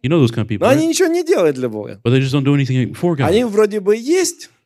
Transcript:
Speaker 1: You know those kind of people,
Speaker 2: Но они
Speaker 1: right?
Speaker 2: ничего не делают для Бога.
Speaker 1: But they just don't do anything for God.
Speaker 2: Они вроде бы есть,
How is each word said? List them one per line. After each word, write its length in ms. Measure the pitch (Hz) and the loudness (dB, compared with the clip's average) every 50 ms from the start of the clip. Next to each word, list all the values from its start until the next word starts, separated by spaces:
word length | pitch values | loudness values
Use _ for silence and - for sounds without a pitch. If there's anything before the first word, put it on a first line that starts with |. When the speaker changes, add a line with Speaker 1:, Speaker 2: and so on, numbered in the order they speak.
| - | -4
Speaker 1:
You 60 | 127 | 0
know 100 | 170 165 | 2 4
those 100 | 131 113 | 4 2
kind 100 | 117 123 104 | 2 -2 -4
of 20 | - | -4
people, 120 | 110 101 180 | -2 0 2
Speaker 2:
Но 20 | |
они 160 | 226 277 302 320 | 2 4 4 2
Speaker 1:
right? 40 | 330 | 0
Speaker 2:
ничего 180 | 320 - 381 | 0 2 0
не 160 | 320 330 359 330 | 2 2 0 0
делают 320 | 311 392 254 175 151 131 | 0 0 2 2 0 0
для 140 | 127 127 120 | 0 -4 -4
Бога. 320 | 107 107 101 - - 98 - | -6 -8 -10 -10 -14 -4 0
Speaker 1:
But 80 | 117 | 2
they 80 | 127 131 | 2 2
just 140 | 135 131 135 | 2 0 -2
don't 100 | 147 131 | 0 2
do 100 | 139 143 | 2 2
anything 400 | 143 135 127 127 127 120 - - | 2 0 0 0 0 -2 -2 -4
for 220 | - 175 175 165 | -4 -2 -2 0
God. 140 | 139 135 151 | 0 0 2
Speaker 2:
Они 160 | 190 226 254 | 2 2 0
вроде 340 | 226 196 214 214 202 208 214 | 0 -2 -4 -4 -4 -8 -4
бы 160 | 185 202 214 | -2 -2 -2
есть, 540 | 233 233 285 349 381 349 - - - - - _ _ _ | -2 0 -2 0 0 0 -2 -6 -10 -18 -20 _ _ _